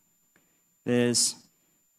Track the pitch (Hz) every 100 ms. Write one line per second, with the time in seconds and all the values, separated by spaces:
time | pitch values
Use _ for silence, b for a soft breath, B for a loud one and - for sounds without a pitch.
0 | _ _ _ _ _ _ _ _ - 123
1 | 120 113 - - - _ _ _ _